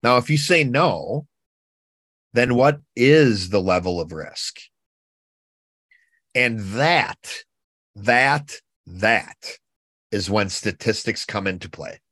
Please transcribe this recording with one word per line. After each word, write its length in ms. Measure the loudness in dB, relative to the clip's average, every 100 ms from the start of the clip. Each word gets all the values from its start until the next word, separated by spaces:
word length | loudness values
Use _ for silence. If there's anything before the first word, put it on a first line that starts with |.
Now, 160 | 4 2
if 140 | 2
you 60 | -2
say 260 | 2 2
no, 640 | 2 0 0 -2 -6 -8 -8 _ _ _ _ _ _ _ _ _ _
then 220 | 0 2 4
what 240 | 4 2 _ 2
is 540 | 6 6 6 2 0
the 120 | 0
level 400 | 2 0 0 -4
of 100 | -6
risk? 480 | -10 -14 -12 -12 -12 -20 _ _ _ _ _ _ _ _ _ _ _ _ _ _ _ _
And 260 | 0 0 0
that, 840 | -6 0 2 2 0 -8 -14 -16 -16 _ _ _ _ -6
that, 640 | 2 2 4 0 -4 -20 _ _ -20
that 720 | -2 2 0 -2 -18 -18 -20 _ _ _ _ _
is 200 | -6 -2
when 180 | -2 -2
statistics 760 | -4 -8 -4 -4 -4 -4 -8 -8
come 200 | -6 -6
into 240 | -6 -12
play. 300 | -16 -16 -16 _